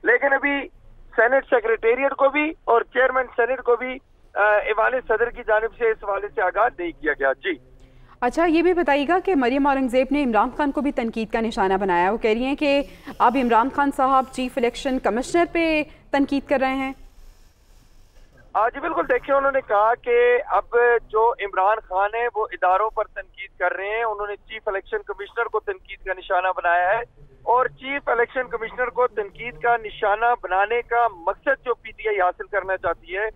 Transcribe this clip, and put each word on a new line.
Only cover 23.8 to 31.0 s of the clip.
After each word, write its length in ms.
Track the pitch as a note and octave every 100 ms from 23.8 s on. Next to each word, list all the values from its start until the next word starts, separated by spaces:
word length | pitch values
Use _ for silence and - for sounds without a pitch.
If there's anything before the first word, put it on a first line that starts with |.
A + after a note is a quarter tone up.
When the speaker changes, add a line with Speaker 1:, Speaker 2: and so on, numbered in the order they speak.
| G3
Speaker 1:
हैं। 140 | A3 A#3
उन्होंने 280 | G#3 G#3 G3+
चीफ 320 | - A3 -
इलेक्शन 300 | G3 - G#3+ G#3
कमिश्नर 360 | G3 G3 - A3+
को 120 | A3
तनकीद 380 | G#3 F#3+ - G3 F#3+
का 60 |
निशाना 360 | F#3 F3+ F#3 F#3
बनाया 380 | F3+ F3 E3+ F3+
है 140 | A3 A#3 _ - - -
और 200 | B3 B3+
चीफ 340 | - C4 C#4 C#4+
इलेक्शन 380 | A#3 A#3 C4 B3
कमिश्नर 420 | A3+ A3 A#3 B3
को 160 | B3 B3
तनकीद 420 | - G3+ F#3 A3+ -
का 140 | A#3 A#3
निशाना 560 | G#3+ - G#3+ G#3 A#3 A#3+
बनाने 400 | F#3 F#3 G3+ A#3+
का 220 | A#3 A#3